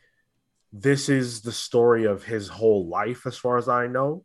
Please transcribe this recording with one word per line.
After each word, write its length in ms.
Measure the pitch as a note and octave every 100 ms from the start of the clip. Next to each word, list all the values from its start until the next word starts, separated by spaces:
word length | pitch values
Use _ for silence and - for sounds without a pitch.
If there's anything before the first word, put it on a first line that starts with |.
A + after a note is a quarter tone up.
| _ _ _ _ _ _ _
this 360 | G#2 B2+ C#3 C#3
is 320 | C3+ B2 A#2
the 100 | A2+
story 520 | A2+ - A#2+ A#2+ A#2
of 200 | A2 G2
his 240 | - A2+ G2
whole 380 | G2 A2+ G2+ E2+
life, 380 | F2 G#2+ B2 C3
as 100 | -
far 200 | B2 B2
as 120 | A#2+
I 180 | B2 A#2+
know. 380 | B2+ C#3 E3+